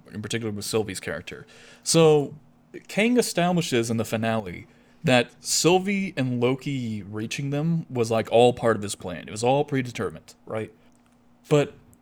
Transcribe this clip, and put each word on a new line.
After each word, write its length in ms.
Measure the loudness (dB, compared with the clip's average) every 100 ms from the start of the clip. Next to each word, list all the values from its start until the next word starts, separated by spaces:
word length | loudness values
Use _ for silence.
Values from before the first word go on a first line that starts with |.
| -16
in 80 | -14
particular 320 | -8 -6 -6
with 100 | -8
Sylvie's 380 | -2 -2 -2 -6
character. 440 | -8 -10 -10 -16 -18 -20 -20 -10
So, 520 | 0 6 6 6 2 -6 -20 _ _ -20 -8
Kang 300 | 0 2 2
establishes 720 | 2 0 0 0 2 0 0
in 60 | -2
the 80 | -2
finale 640 | -2 0 -2 -4 -10 -16 _ _ _
that 280 | 2 4 2 -4
Sylvie 720 | -4 0 4 4 2 -2 -4 -4
and 240 | -2 0
Loki 640 | 0 0 -4 -6 -4 -6
reaching 460 | -8 -8 -8 -6 -4
them 340 | -2 0 -2 -2
was, 200 | -2 0
like, 180 | 0 2
all 220 | 6 6
part 220 | 4 0 0
of 60 |
his 120 | -2 -8
plan. 320 | -10 -10 -10
It 40 |
was 120 | -4
all 200 | 0 0
predetermined, 720 | 0 -4 -4 -6 -6 -8 -16 -20 -10
right? 280 | -8 -8 -12 _ _ _ _ _ _ 0
But 260 | 2 2 -6 -20 -20